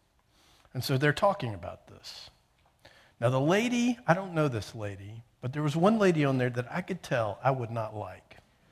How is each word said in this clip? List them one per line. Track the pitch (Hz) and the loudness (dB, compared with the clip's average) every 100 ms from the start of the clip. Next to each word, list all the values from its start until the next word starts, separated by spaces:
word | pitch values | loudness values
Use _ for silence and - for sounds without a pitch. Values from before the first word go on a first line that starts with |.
| _ _ _ _ _ _ _ | _ _ _ _ _ _ _
And | 131 | -8
so | 120 135 | -2 2
they're | 147 | 2
talking | 143 202 190 123 | 4 2 2 -6
about | 98 90 90 - | -8 -12 -14 -20
this. | 98 - - - _ _ _ _ _ - - _ - | -20 -20 -20 -20 _ _ _ _ _ -20 -20 _ -2
Now, | 117 | 2
the | 131 | 2
lady, | 147 196 240 240 240 240 - | 4 4 2 2 0 0 2
I | |
don't | 175 196 | 0 0
know | 165 151 | 0 0
this | 117 - 117 | -2 -6 -8
lady, | 104 98 98 113 - _ | -10 -10 -14 -16 -20 _
but | 123 | -6
there | 147 | -2
was | 151 165 | -2 4
one | 190 226 | 4 6
lady | 196 160 143 | 4 4 2
on | 131 | 2
there | 123 | 0
that | 120 123 | -2 -6
I | 175 | -8
could | 180 185 | -6 -10
tell | - 131 107 98 | -4 -2 -2 0
I | 127 | 0
would | 135 113 | 0 -2
not | 117 110 107 | -6 -6 -8
like. | 95 98 - - _ _ _ | -10 -14 -20 -20 _ _ _